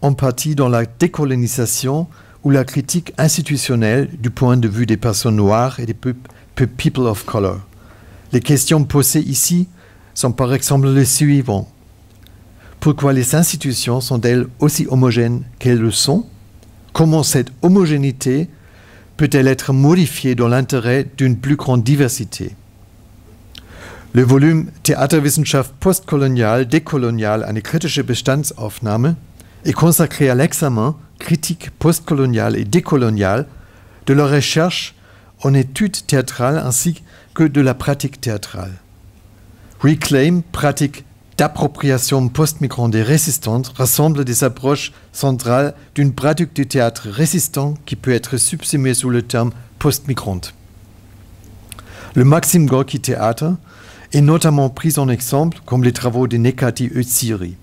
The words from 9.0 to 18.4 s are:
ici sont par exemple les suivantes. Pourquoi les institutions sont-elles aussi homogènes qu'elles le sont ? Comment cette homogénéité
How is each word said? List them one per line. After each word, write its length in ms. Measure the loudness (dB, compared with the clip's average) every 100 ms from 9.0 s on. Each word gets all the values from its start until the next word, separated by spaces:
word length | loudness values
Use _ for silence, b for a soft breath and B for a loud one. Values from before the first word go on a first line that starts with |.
| 2 0
ici 460 | -2 -2 0 0 0 b b b b
sont 200 | -4 -4
par 200 | 0 0
exemple 380 | 0 2 2 4
les 160 | 4 2
suivantes. 600 | 2 4 2 2 -2 -4 _ -20 -20 -20 -20 b b b b b b
Pourquoi 340 | 0 2 2
les 200 | 2 2
institutions 680 | 2 0 0 -4 -4 -2 -2
sont-elles 440 | -2 -2 2 0 0 0
aussi 280 | 0 0 0
homogènes 520 | 2 2 2 0 -2 -6 -4
qu'elles 200 | 0 2
le 120 | 2
sont ? 360 | 0 0 0 -2 -14 -20 -20 -20 -20 -14
Comment 300 | 0 4 4
cette 280 | 2 0 -2 0
homogénéité 880 | 4 4 4 2 0 -2 -2 -2